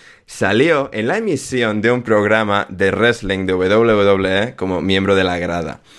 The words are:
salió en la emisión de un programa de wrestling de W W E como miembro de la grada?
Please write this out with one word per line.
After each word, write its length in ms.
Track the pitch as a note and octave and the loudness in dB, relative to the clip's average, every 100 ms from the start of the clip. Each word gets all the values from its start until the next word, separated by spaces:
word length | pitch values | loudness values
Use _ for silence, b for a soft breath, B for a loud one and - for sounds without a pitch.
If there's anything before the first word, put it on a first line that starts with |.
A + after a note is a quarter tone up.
| B B - | B B -20
salió 640 | - F#2+ G#2 D#3 D3+ C3+ | -6 0 2 2 2 -2
en 160 | A2 A2+ | -4 -4
la 100 | F#3+ | -2
emisión 640 | A3+ C#3 - B2+ A2+ G#2+ | -2 -4 -4 -2 -2 0
de 100 | A2 | 0
un 120 | B2 | 0
programa 640 | A2+ A2 G#2 A2 G#2+ G2+ - | 2 2 2 2 2 0 -2
de 220 | F#2 G2 | -2 -2
wrestling 540 | F#2+ A2+ A#2 G2 F#2+ F#2 | 2 2 0 -2 -4 -2
de 80 | |
W 500 | F#2 F#2 G#2 A#2 G#2+ | 0 2 2 4 4
W 400 | G2+ G2 F#2+ F#2+ | 4 2 2 0
E 120 | A#2 C3 | -2 -4
como 260 | F#2 F#2 | -4 -2
miembro 340 | F2 F#2+ G2 G2 | 0 0 2 2
de 80 | |
la 160 | F#2 F2+ | 2 -2
grada? 400 | F2 F2 D#2 - B | -4 -4 -6 -10 B